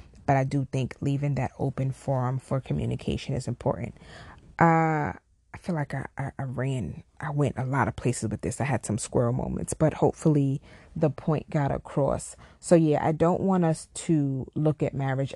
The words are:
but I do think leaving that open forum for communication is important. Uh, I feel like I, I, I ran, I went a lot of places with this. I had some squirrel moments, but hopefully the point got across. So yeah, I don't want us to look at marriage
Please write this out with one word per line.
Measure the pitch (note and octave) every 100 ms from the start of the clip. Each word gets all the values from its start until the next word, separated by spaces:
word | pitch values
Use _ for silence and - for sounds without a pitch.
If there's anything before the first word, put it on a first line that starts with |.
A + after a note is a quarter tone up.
| - - -
but | C3+
I |
do | C3+ C#3+ C3
think | C3+ A#2+ -
leaving | C#3+ C#3 C#3+ C3+
that | B2+ -
open | C#3 C3+ C3+
forum | - - C3 B2+ C3
for | - C3+
communication | - D3 A#2 B2 - C3 - C3+
is | B2+
important. | A#2+ - - - - - - - - - -
Uh, | E3 E3 D#3+ D3+ C#3+ - _ _ _ -
I |
feel | - E3
like | C#3+
I, | C3+ - -
I, | C#3 -
I |
ran, | C3+ A#2 C3 C3 E2+ - - -
I | D3+
went | D3 C#3 -
a |
lot | B2+ C3+ A2+
of | -
places | B2 - A2
with | G#2+
this. | - -
I | C#3
had | A#2+ -
some | G#2+
squirrel | - - A#2+
moments, | B2+ B2+ - -
but | - D#3
hopefully | - D3+ - D#3+ D3 C#3 C#3+ - - - D#3
the | D#3
point | - - D#3 -
got | D#3 C#3
across. | B2+ - - C#3 - - - - -
So | - E3+
yeah, | D#3+ D3
I | D#3
don't | D#3 E3 F3+
want | G3 F#3
us | E3 D#3 -
to | - - D#3 C#3 C3+ -
look | D#3+ D#3 D3
at | D3+
marriage | C#3 C3+ C3+ C3+